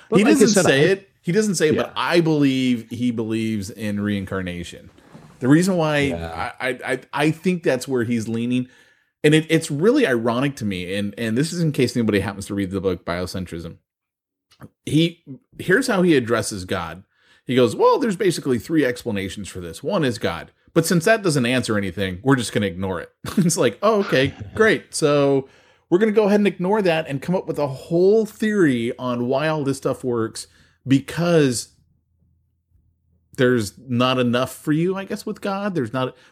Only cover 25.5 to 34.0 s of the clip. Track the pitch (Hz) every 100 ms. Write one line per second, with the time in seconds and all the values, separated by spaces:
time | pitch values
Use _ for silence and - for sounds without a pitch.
25.5 | _ _ _ - 180 220 208 202 208 202
26.5 | - 180 220 180 160 156 139 - 180 -
27.5 | 147 143 135 - 165 185 226 208 - 214
28.5 | 208 156 123 117 123 127 120 120 135 156
29.5 | 156 139 139 143 127 131 120 110 - -
30.5 | _ _ _ 123 135 - 160 175 170 139
31.5 | 113 - _ _ _ _ _ _ _ _
32.5 | _ _ _ _ _ _ _ _ - 123
33.5 | 123 104 - - 120